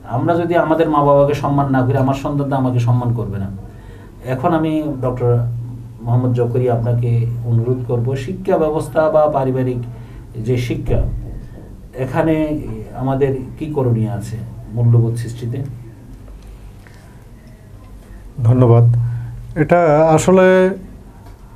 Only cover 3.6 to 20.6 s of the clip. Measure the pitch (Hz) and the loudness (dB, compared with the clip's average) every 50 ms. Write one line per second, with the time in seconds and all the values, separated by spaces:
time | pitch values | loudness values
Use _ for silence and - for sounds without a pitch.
3.6 | - - - - - - - - - - - - - 127 127 131 - 175 165 156 | -14 -16 -18 -18 -20 -20 -20 -20 -20 -20 -20 -16 -8 -6 -6 -2 0 0 0 2
4.6 | 160 160 156 156 151 147 135 127 123 127 123 123 123 120 120 117 - - - - | 0 0 -2 -2 -2 -4 -6 -4 -4 -4 -4 0 0 2 2 2 0 -2 -4 -6
5.6 | - - - - - - - - - 120 120 123 127 123 117 123 120 117 120 131 | -8 -10 -12 -14 -14 -16 -16 -12 -4 0 0 0 2 2 0 0 0 0 0 0
6.6 | 123 123 120 117 117 123 120 120 120 120 117 117 117 - - - - 117 117 117 | 0 0 0 0 0 0 0 0 0 0 0 0 0 -2 -4 -6 -4 0 0 0
7.6 | 113 123 127 127 - - 127 120 113 123 139 143 - - 185 180 - - 185 165 | 2 0 -2 -2 -2 -4 -2 -2 -2 -2 -4 -4 -6 -8 -8 -8 -2 0 0 2
8.6 | 160 156 151 156 147 - - 165 156 156 151 156 151 151 143 139 135 131 127 131 | 2 0 0 -2 -4 -2 0 0 0 4 4 4 4 4 2 0 -2 -2 -2 -2
9.6 | 127 127 123 120 - - - - - - - - - - - 123 113 117 127 - | -2 -2 -2 -4 -6 -10 -12 -16 -16 -16 -16 -18 -18 -16 -12 -10 -4 -2 -2 -2
10.6 | - - 170 147 - - - - - - - - - - - - - - - - | 0 -4 -4 -4 -2 0 0 2 2 0 -2 -4 -8 -10 -12 -12 -14 -14 -16 -18
11.6 | - - - - - - - - 131 123 - 165 156 160 160 156 156 151 151 139 | -18 -18 -18 -18 -20 -18 -8 -6 -6 -4 -2 0 0 2 2 0 0 -2 -4 -6
12.6 | 120 113 110 110 - - - 123 127 131 135 131 139 135 127 131 123 - - - | -6 -8 -10 -10 -10 -12 -10 -6 -4 -2 0 0 0 0 0 -4 -6 -10 -10 -10
13.6 | 160 151 147 147 127 123 113 110 107 104 101 101 98 - - - - - - - | -10 -6 -4 -2 0 0 0 0 0 -2 -4 -6 -8 -8 -10 -10 -10 -12 -12 -14
14.6 | - - 107 117 120 120 117 117 110 113 113 - - - - - 127 113 123 143 | -14 -10 -4 0 2 4 4 4 4 2 0 -4 -6 -8 -8 -8 -8 -8 -6 -6
15.6 | 147 - - - - - - - - - - - - - - - - - - - | -8 -8 -10 -14 -16 -18 -20 -20 -20 -20 -20 -20 -18 -20 -20 -18 -18 -18 -20 -18
16.6 | - - - - - - - - - - - - - - - - - - - - | -20 -20 -20 -20 -20 -20 -20 -20 -20 -20 -20 -20 -20 -20 -20 -20 -20 -20 -20 -20
17.6 | - - - - - - - - - - - - - - - - 117 113 123 127 | -20 -20 -20 -20 -20 -20 -20 -20 -20 -20 -20 -20 -18 -18 -8 -2 2 4 6 6
18.6 | 127 120 117 117 120 117 - - - - - - - - - - - - - 170 | 8 8 8 8 8 6 4 4 0 -2 -4 -6 -8 -10 -12 -14 -14 -10 -2 -2
19.6 | 151 147 175 175 175 160 147 151 156 160 160 156 151 - 180 190 185 185 185 185 | 2 4 4 4 6 6 6 6 6 6 4 4 4 4 6 6 6 6 6 6